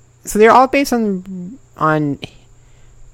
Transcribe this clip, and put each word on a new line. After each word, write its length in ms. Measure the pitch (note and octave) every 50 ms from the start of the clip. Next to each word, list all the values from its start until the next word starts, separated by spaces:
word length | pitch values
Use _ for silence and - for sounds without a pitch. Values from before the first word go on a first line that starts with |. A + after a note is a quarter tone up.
| _ _ _ _ -
so 160 | - - G3+
they're 120 | G#3+ A3+
all 160 | A3+ A#3+ C4
based 260 | B3+ - C#4 C#4 - B3+
on, 680 | A#3 A3 G#3 G3 F3+ F#3 F#3+ F#3+ F3+ F3+ F3+ C4 - _ _ _
on, 420 | - - D#3 D#3 D#3 D3+ C#3+ C#3 - - - _ - _ _ _ _ _ _ _ _ - - - - - -